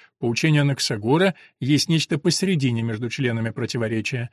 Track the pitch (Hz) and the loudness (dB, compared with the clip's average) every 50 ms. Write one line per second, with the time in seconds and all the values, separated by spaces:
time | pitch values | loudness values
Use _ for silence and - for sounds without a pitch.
0 | - _ _ _ - 117 120 - - 160 151 147 143 143 135 - - - 131 104 | -20 _ _ _ -2 -2 0 0 2 4 4 4 4 2 0 0 -2 -4 -4 -2
1 | 104 117 139 165 190 196 - - - - _ - 127 127 151 135 - - 165 160 | 0 2 2 4 4 2 0 -2 -8 -20 _ -6 0 2 2 2 2 2 0 0
2 | - - 170 147 - 180 - - 190 190 190 151 139 127 117 113 113 117 110 110 | 0 0 -2 -2 0 0 0 0 0 0 0 2 2 0 0 0 -2 -2 -4 -4
3 | 123 117 - - 135 120 117 113 113 113 110 - 120 110 - 127 117 107 117 110 | -6 -6 -4 -2 -2 -2 -2 -2 -2 -4 -4 -4 -6 -4 -4 -4 -2 -2 -2 -2
4 | 104 - - 123 120 123 | -4 -4 -6 -6 -8 -8